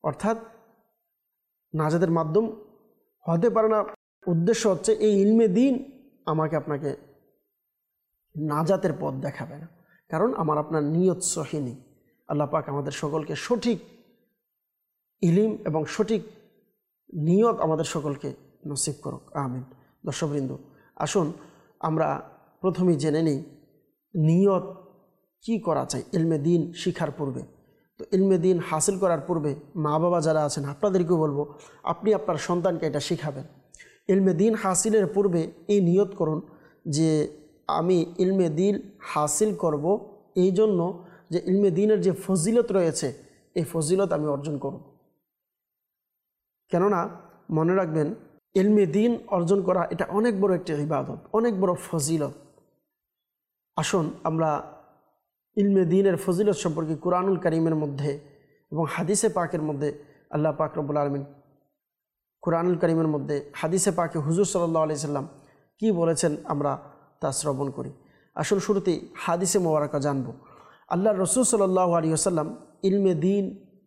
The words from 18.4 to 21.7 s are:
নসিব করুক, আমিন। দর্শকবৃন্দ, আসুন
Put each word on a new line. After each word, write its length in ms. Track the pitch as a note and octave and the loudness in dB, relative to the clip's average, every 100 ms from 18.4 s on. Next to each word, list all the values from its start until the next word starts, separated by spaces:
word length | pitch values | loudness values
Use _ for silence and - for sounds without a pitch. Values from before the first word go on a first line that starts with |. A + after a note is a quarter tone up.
| - _ D3+ | -20 _ -10
নসিব 280 | C#3 - C#3 | -6 -6 -6
করুক, 300 | C#3+ C3 - | -10 -12 -10
আমিন। 300 | D3 C#3 B2+ B2+ - _ _ - | -6 -6 -8 -12 -20 _ _ -10
দর্শকবৃন্দ, 520 | C3+ D#3 C#3+ C3 C3+ - _ _ - | -4 -4 -4 -6 -8 -16 _ _ -6
আসুন 380 | D3+ G3+ D#3 - - - _ | -2 0 -2 -6 -20 -20 _